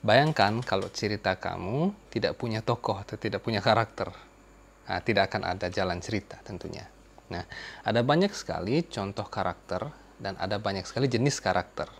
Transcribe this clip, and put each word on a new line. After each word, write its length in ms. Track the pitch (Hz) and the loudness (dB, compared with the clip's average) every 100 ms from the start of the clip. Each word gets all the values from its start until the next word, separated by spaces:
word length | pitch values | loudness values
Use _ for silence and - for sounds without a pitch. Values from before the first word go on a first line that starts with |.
Bayangkan 640 | 110 117 151 156 101 110 | 6 6 6 4 4 2
kalau 240 | 120 98 92 | -2 -2 -2
cerita 480 | - 107 104 98 95 | -4 -4 0 0 -2
kamu 560 | 92 90 92 127 180 202 - | -2 -6 -4 0 0 -2 -6
tidak 320 | - - 107 | -2 -2 -2
punya 240 | 120 110 | -4 -4
tokoh 320 | - 120 - 101 | 0 0 0 -4
atau 160 | 101 107 | -4 -6
tidak 240 | 110 95 | -4 -4
punya 160 | - 110 | 0 0
karakter. 480 | 120 113 113 - 104 - - - - - - - - | 4 4 4 -2 -8 -8 -20 -20 -20 -20 -20 -20 -6
Nah, 120 | 92 | -4
tidak 260 | - 104 98 | 2 4 4
akan 140 | 107 | 2
ada 240 | 87 90 92 | -2 -2 -2
jalan 320 | 90 92 90 | 0 0 -2
cerita 400 | - 107 - - | -2 -4 -4 -18
tentunya. 480 | - 95 - - - - - - - | -12 -10 -10 -12 -14 -20 -20 -20 -10
Nah, 160 | 90 90 - - - - | -10 -8 -12 -14 -6 0
ada 160 | 110 | 2
banyak 320 | 120 151 202 | 4 4 4
sekali 480 | - - 82 90 143 170 | 0 -6 -4 0 0 0
contoh 320 | - 98 98 101 | -4 -4 -4 -6
karakter 580 | - 95 85 - 92 123 - - - | -2 -2 -4 -6 -4 -4 -10 -20 -10
dan 160 | 110 92 | -8 -4
ada 180 | 95 104 | -2 -2
banyak 240 | 107 98 | -2 -2
sekali 240 | 87 - 135 | -4 0 2
jenis 320 | 117 135 - | 4 2 2
karakter. 480 | - 92 - - 87 - | 2 0 0 -6 -8 -8